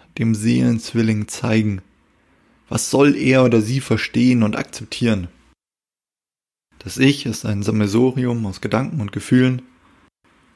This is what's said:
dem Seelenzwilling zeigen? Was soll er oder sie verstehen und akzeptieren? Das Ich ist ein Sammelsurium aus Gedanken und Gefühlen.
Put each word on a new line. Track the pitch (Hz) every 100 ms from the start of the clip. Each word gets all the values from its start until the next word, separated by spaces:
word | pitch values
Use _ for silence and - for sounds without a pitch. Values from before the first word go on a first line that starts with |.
| _ -
dem | 113 104
Seelenzwilling | 110 123 123 113 - 113 110 107 104
zeigen? | - 143 110 107 95 - _ _ _ _ _ _ _ -
Was | 107 -
soll | 127 143 139
er | 135 131
oder | 123 113
sie | 107 135
verstehen | - 110 - 123 123 123
und | 107 -
akzeptieren? | - - 110 - 120 101 87 _ _ _ _ _ _ _ _ _ _ _ _ _ _ -
Das | 95 -
Ich | 139 139 120
ist | 104 107
ein | 101
Sammelsurium | 104 110 101 110 127 127 123 120 104
aus | 95
Gedanken | 104 113 139 160
und | 101
Gefühlen. | - - 127 127 127 - _ _ _ _ _ _ _ _